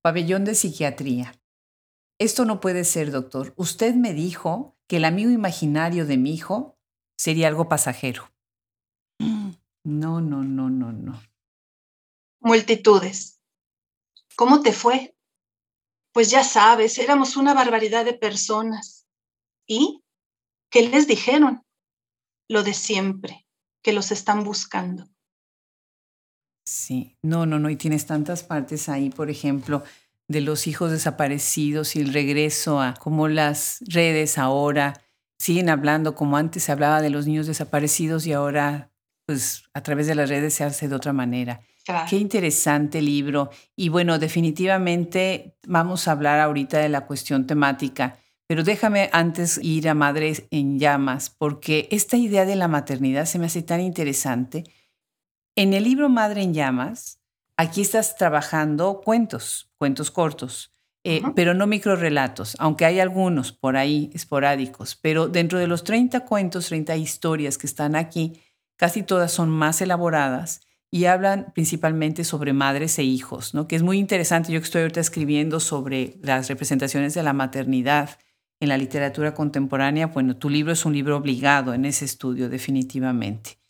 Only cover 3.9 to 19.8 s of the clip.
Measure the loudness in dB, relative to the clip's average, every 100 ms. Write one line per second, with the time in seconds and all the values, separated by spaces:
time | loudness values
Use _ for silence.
3.9 | 2 0 -2 -4 -4 -6 -6 -8 _ _
4.9 | 0 2 2 2 2 0 -2 0 0 0
5.9 | -2 0 0 0 -2 -4 -6 -6 _ _
6.9 | _ _ -6 -2 2 2 2 0 0 -2
7.9 | -4 -6 -8 -14 _ _ _ _ _ _
8.9 | _ _ _ -4 -4 -6 -12 _ _ -6
9.9 | -4 -2 -2 -2 -2 -4 -2 -2 -2 -4
10.9 | -8 -10 -12 _ _ _ _ _ _ _
11.9 | _ _ _ _ _ 4 4 4 4 6
12.9 | 6 4 -8 -14 _ _ _ _ _ _
13.9 | _ _ _ _ 2 6 8 6 4 2
14.9 | 2 -2 _ _ _ _ _ _ _ _
15.9 | _ _ 2 6 4 4 6 8 8 4
16.9 | 2 2 4 2 2 4 4 4 2 0
17.9 | 0 0 -2 -4 -4 -2 -2 -2 -6 -12
18.9 | -20 _ _ _ _ _ _ -6 0